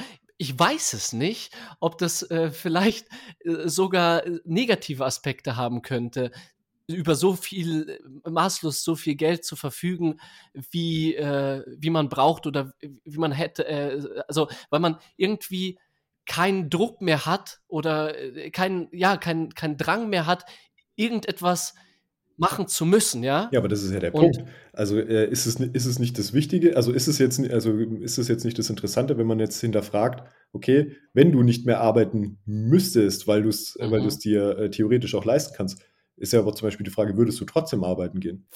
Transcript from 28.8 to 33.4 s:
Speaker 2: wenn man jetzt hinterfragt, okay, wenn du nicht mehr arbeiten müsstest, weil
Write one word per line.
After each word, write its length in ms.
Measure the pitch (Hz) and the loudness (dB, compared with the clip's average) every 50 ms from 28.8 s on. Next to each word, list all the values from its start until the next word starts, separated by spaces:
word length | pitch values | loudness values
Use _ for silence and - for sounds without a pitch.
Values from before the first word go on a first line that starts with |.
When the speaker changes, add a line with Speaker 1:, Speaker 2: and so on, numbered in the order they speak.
| - 95 - - 131 135 143 117 | -4 -2 0 0 0 0 0 0
Speaker 2:
wenn 80 | 113 | 2
man 120 | 113 113 110 | 0 2 0
jetzt 220 | 110 107 - - | 0 -2 -2 -4
hinterfragt, 640 | - 117 107 107 101 - - 104 110 123 123 - - - _ _ _ _ | -4 0 0 0 -2 0 0 0 0 0 -2 -4 -14 -20 _ _ _ _
okay, 440 | - 95 - - 131 143 151 147 - - _ _ | -12 -4 2 4 4 4 4 2 -6 -16 _ _
wenn 200 | _ 123 143 175 | _ 6 8 8
du 100 | 151 127 | 8 6
nicht 220 | 120 123 120 120 - | 6 6 4 4 2
mehr 140 | 123 113 98 | 0 2 4
arbeiten 580 | 117 110 110 117 107 98 - 107 104 101 - - _ | 4 4 6 6 4 4 2 -2 -4 -4 -6 -12 _
müsstest, 840 | 104 104 107 110 117 151 190 190 - - 120 104 95 95 - - 107 | -6 -4 -2 4 6 6 6 4 4 4 4 4 4 2 0 0 2
weil 140 | 104 104 | 2 4